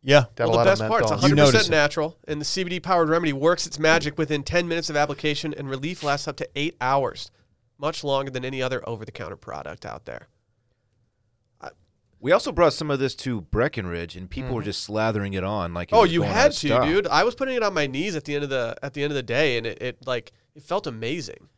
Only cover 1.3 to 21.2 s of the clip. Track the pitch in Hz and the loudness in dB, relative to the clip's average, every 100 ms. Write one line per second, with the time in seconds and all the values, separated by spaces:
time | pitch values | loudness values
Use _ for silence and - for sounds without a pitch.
1.3 | 147 143 127 110 156 147 165 151 - - | 8 8 6 4 2 2 0 -4 -6 -8
2.3 | 151 139 185 180 180 175 180 160 165 165 | -6 -4 -4 -4 -4 0 2 4 2 0
3.3 | 139 156 175 170 147 156 165 147 147 151 | 2 2 2 -2 0 4 4 2 -4 -2
4.3 | 151 139 175 175 165 160 147 147 143 151 | -2 0 -2 0 -4 -2 0 0 0 -2
5.3 | 147 160 147 139 135 147 180 147 143 156 | -2 -6 -8 -8 -6 -8 -6 -2 -2 -4
6.3 | - 135 143 151 - 127 139 127 - - | -8 -8 -4 -4 -2 0 2 0 -6 -16
7.3 | _ _ _ _ _ 147 156 147 135 139 | _ _ _ _ _ -6 -4 -2 -2 -2
8.3 | 127 127 131 127 127 - 113 107 - 82 | -6 -6 -4 -4 -4 -6 -10 -10 -12 -12
9.3 | 76 - 73 - - - - - - - | -12 -12 -12 -12 -14 -14 -14 -14 -14 -16
10.3 | _ _ _ _ _ _ _ _ _ _ | _ _ _ _ _ _ _ _ _ _
11.3 | _ _ _ - _ _ _ _ _ 123 | _ _ _ -20 _ _ _ _ _ 2
12.3 | 185 294 151 165 - 151 139 135 - 131 | 2 2 4 4 4 -2 0 -2 -4 -4
13.3 | 113 85 107 139 - 90 85 85 92 92 | -4 -2 0 0 -2 -6 -6 -8 -10 -12
14.3 | - 127 123 101 92 - 107 110 107 98 | -8 -6 -4 -4 -6 -4 0 0 0 -2
15.3 | 95 95 104 98 85 87 220 196 170 147 | -4 -2 -4 -4 -6 2 4 4 2 0
16.3 | 214 285 - 147 117 127 185 180 147 220 | 2 0 0 0 2 4 2 2 2 2
17.3 | 240 269 254 214 180 143 131 196 160 143 | 0 -4 0 0 0 -2 -2 -4 -4 -4
18.3 | 147 143 135 117 - 139 143 147 143 117 | -6 -2 -2 -2 -6 -10 -6 -4 -4 -2
19.3 | 120 151 120 113 - 123 - 131 123 - | 0 2 0 -4 -6 -8 -8 -6 -6 -6
20.3 | _ _ 151 - 190 170 113 113 170 | _ _ -20 -6 -4 -4 -6 -6 -6